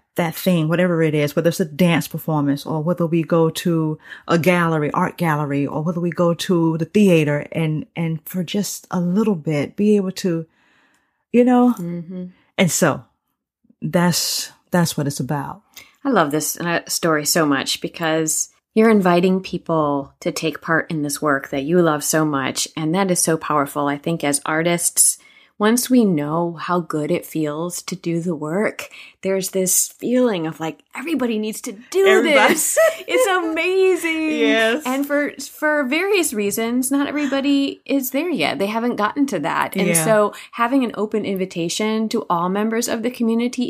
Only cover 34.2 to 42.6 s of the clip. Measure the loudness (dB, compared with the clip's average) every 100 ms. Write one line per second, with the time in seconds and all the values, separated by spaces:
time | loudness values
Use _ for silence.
34.2 | -2 0 2 4 2 0 -2 -2 0 0
35.2 | -2 -6 -14 -4 0 0 0 0 2 2
36.2 | 0 -2 -2 -2 -2 0 0 0 0 -2
37.2 | -2 0 2 2 0 -4 -4 -2 -2 -4
38.2 | -2 0 0 0 -2 -2 -2 -2 -2 0
39.2 | -2 -2 -2 -2 -2 0 0 2 2 2
40.2 | 2 -4 -10 -4 0 0 0 -4 -4 -2
41.2 | -2 -4 -4 -4 -4 -2 -2 -2 -2 -2
42.2 | 0 0 0 0